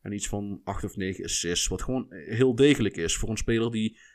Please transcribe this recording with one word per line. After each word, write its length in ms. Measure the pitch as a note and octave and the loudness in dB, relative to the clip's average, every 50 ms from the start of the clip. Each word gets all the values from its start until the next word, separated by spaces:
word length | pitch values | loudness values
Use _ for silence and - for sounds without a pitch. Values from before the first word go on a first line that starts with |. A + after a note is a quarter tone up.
en 100 | _ G2+ | _ -6
iets 160 | G2+ G2+ - - | -6 -6 -6 -4
van 320 | - G2+ G2+ G2+ G2+ - _ | -4 -4 -4 -6 -8 -8 _
acht 200 | - G2+ - - | -8 -6 -6 -6
of 120 | G2+ - | -8 -6
negen 280 | - G2 F#2+ F#2+ - - | -4 -4 -4 -4 -6 -6
assists. 440 | - - - - E2+ F2 F2 - - | -6 -4 -4 -2 -2 -2 -2 -2 -2
Wat 140 | F#2 F#2 | -4 -4
gewoon 240 | - - B2+ C3 - - | -4 -4 -4 -4 -4 -8
heel 440 | - F#2 - - B2 A#2 C3 C3 B2 | -14 -16 -10 -6 2 4 4 4 6
degelijk 420 | A2+ C#3 D3 C#3+ - A2+ G2 - | 6 8 6 8 6 4 0 0
is 200 | - E2 E2 - | 0 -2 -2 0
voor 120 | - - A#2 | -2 -2 -2
een 80 | A2 | -2
speler 340 | - - - A#2 A2+ A2+ A#2 | -2 0 0 2 2 0 0
die 280 | A#2 A2 G#2+ A2 - _ - _ | 0 0 -2 -2 -4 _ -20 _